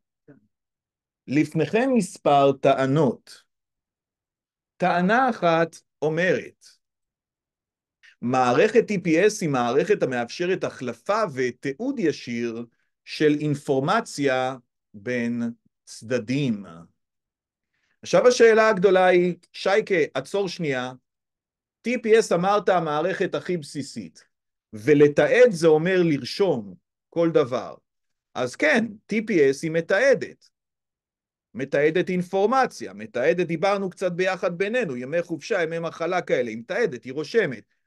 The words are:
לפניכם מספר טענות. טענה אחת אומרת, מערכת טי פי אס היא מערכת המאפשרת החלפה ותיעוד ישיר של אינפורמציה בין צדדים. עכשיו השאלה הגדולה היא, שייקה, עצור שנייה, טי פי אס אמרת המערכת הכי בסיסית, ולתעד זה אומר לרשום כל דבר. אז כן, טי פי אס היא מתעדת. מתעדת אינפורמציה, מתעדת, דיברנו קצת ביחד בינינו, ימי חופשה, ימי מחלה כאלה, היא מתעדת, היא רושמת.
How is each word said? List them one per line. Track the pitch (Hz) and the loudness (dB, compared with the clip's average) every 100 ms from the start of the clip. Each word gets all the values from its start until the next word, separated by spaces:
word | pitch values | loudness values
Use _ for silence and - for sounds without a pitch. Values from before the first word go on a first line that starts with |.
| _ _ _ 139 _ _ _ _ _ _ _ _ - | _ _ _ -20 _ _ _ _ _ _ _ _ -4
לפניכם | 139 151 160 147 214 269 247 | 0 0 0 0 0 2 2
מספר | 180 - 151 143 139 139 | 0 -2 2 4 4 4
טענות. | 143 135 135 143 139 110 - - _ _ _ _ _ _ _ _ _ _ _ _ _ - | 2 2 2 2 2 0 -12 -20 _ _ _ _ _ _ _ _ _ _ _ _ _ -4
טענה | 180 170 180 233 262 | 0 2 2 2 2
אחת | 226 170 165 165 - _ - | 0 0 2 0 -4 _ -6
אומרת, | 151 160 185 127 80 _ - _ _ _ _ _ _ _ _ _ _ _ _ _ - - | -4 0 0 -2 -4 _ -20 _ _ _ _ _ _ _ _ _ _ _ _ _ -20 -10
מערכת | 120 131 127 131 214 240 - | -4 0 2 4 4 4 2
טי | 202 | -2
פי | 170 160 208 | 0 2 2
אס | 214 | 0
היא | 165 | -4
מערכת | 135 120 139 180 202 | -2 0 0 0 0
המאפשרת | 160 123 117 - 175 175 | -2 -4 -6 -6 -4 -4
החלפה | 143 - 123 117 - 208 208 | -6 -8 -10 -10 -4 -2 -2
ותיעוד | 131 127 120 139 139 254 254 | -4 -4 -4 -10 -8 -8 -4
ישיר | 165 - - 117 120 113 120 _ _ _ - | -4 -4 -6 -6 -6 -8 -14 _ _ _ -14
של | - 151 147 | 0 2 2
אינפורמציה | 151 143 - 135 147 214 - - 139 131 127 131 _ _ _ | -2 -4 -2 -2 0 -2 -4 -4 -2 0 -2 -8 _ _ _
בין | 107 101 123 117 120 117 - _ _ | -14 -6 -4 -2 -4 -6 -8 _ _
צדדים. | - - 113 123 110 135 139 104 92 85 85 _ _ _ _ _ _ _ _ _ _ _ | -20 -18 -6 -6 -2 -2 -2 -4 -8 -20 -20 _ _ _ _ _ _ _ _ _ _ _
עכשיו | - 170 247 | 0 4 4
השאלה | 247 226 220 220 | 6 6 6 4
הגדולה | 214 196 185 185 | 4 4 4 6
היא, | 180 180 170 _ | 4 2 -4 _
שייקה, | - 190 208 208 180 139 | -6 0 0 0 0 -2
עצור | 135 135 196 196 | -4 -6 -4 -4
שנייה, | - 156 131 127 127 _ _ _ _ _ _ _ _ | -6 -6 -4 -6 -12 _ _ _ _ _ _ _ _
טי | 226 247 | -6 -2
פי | 226 220 | 4 4
אס | 214 | 4
אמרת | 175 185 208 202 | 0 2 2 2
המערכת | 180 160 147 175 175 185 151 | 2 2 -2 -2 -2 -4 -4
הכי | - 175 | -4 -6
בסיסית, | 143 147 - 117 85 - _ _ _ _ _ | -6 -12 -10 -12 -14 -18 _ _ _ _ _
ולתעד | 107 110 147 147 147 147 208 247 | -6 2 6 6 4 2 6 4
זה | 170 160 | 4 4
אומר | 156 170 185 | 4 2 0
לרשום | 170 139 120 - 196 131 101 90 _ _ _ | 2 0 -4 -2 -2 -2 -6 -18 _ _ _
כל | 165 170 | -2 2
דבר. | 156 127 120 87 - _ _ _ _ _ - | 2 0 -4 -8 -16 _ _ _ _ _ -6
אז | 123 - | -6 -2
כן, | 294 254 226 202 - | 2 2 0 -8 -6
טי | 214 220 | -4 0
פי | 185 139 | 4 4
אס | 139 | 2
היא | 165 | -2
מתעדת. | 165 165 190 269 208 104 - _ _ _ _ _ _ _ _ _ _ _ | -4 0 2 4 2 0 -14 _ _ _ _ _ _ _ _ _ _ _
מתעדת | 107 139 143 151 175 175 | -12 -4 2 2 2 -2
אינפורמציה, | 180 175 190 208 269 247 - 101 | -2 -2 0 2 2 0 -4 -14
מתעדת, | 98 107 120 143 175 170 | -14 -10 -2 0 0 0
דיברנו | 170 196 202 190 | 0 0 0 -4
קצת | - 185 | -4 -6
ביחד | 170 185 185 190 175 | -2 -4 -2 -4 -2
בינינו, | 202 247 196 123 | -4 -2 -4 -6
ימי | 127 170 | -6 -6
חופשה, | 170 160 - 202 | -6 -8 -4 -4
ימי | 160 165 | -2 -4
מחלה | 165 151 165 180 | -8 -6 -4 -4
כאלה, | - 160 120 | -2 -2 -2
היא | 113 | -6
מתעדת, | 113 190 214 120 | -8 -4 -4 -4
היא | 127 | -10
רושמת. | 131 147 233 175 107 _ _ | -10 -2 -2 -2 -6 _ _